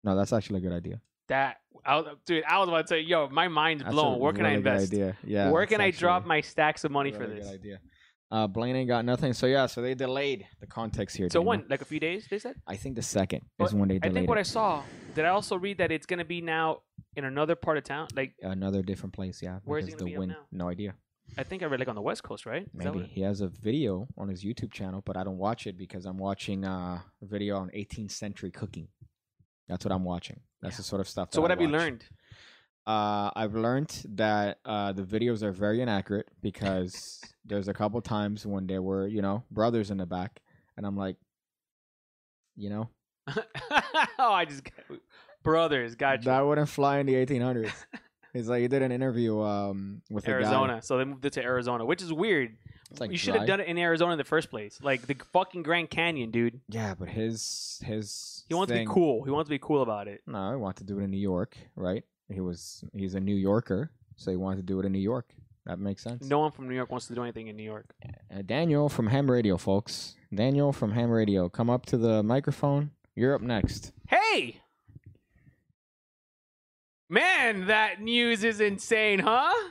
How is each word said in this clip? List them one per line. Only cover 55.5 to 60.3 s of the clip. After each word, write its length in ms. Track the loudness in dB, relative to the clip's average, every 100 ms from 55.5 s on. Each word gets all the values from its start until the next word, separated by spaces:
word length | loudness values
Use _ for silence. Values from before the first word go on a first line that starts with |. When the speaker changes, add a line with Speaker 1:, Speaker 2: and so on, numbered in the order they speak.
| -4
Speaker 2:
Grand 260 | 0 0 0
Canyon, 440 | 0 0 0 0
dude. 280 | 2 2 0 -8
Speaker 1:
Yeah, 280 | -4 -4 -4
but 100 | -6
his, 720 | -2 -2 -2 -6 -8 -10 -10
his 600 | -6 -6 -6 -10 -12 -16 -4
Speaker 2:
He 60 |
wants 180 | -2 2
Speaker 1:
thing 140 | 0 2
Speaker 2:
to 20 |
be 20 |
cool. 300 | 4 4 2
He 80 | 0
wants 160 | -2 0
to 40 |
be 100 | -4
cool 220 | 0 2
about 260 | 2 -2 -6
it. 140 | -12
Speaker 1:
No, 240 | -10